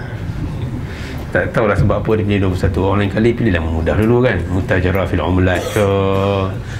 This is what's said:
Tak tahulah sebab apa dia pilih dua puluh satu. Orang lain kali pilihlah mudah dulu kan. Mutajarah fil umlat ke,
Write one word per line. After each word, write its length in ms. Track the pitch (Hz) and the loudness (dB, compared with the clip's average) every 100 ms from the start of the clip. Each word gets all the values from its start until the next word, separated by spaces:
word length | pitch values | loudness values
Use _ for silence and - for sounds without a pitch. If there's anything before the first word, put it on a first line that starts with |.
| - 110 - - - - - - - - - - - | -4 -8 -8 -6 -6 -6 -6 -6 -8 -8 -8 -8 -2
Tak 240 | 95 85 | -2 0
tahulah 240 | - 107 | 2 2
sebab 240 | 98 101 101 | 2 2 0
apa 120 | 101 | 0
dia 80 | 107 | 0
pilih 160 | 101 101 95 | 2 2 2
dua 40 | |
puluh 80 | 90 | 0
satu. 160 | 92 - 95 | 0 0 0
Orang 160 | 98 | 2
lain 80 | 101 | 0
kali 240 | 107 120 | 2 2
pilihlah 240 | 120 113 87 | 2 0 0
mudah 400 | 80 80 80 76 | 0 -2 0 2
dulu 240 | 110 120 | 4 4
kan. 160 | 123 92 85 | 2 0 -2
Mutajarah 560 | 92 - 92 87 95 87 | -2 0 0 2 0 0
fil 80 | 87 | 0
umlat 400 | 78 92 92 87 - | 0 2 2 0 -2
ke, 120 | 110 101 98 98 98 98 98 95 98 - | 0 2 2 2 2 0 0 -2 -4 -8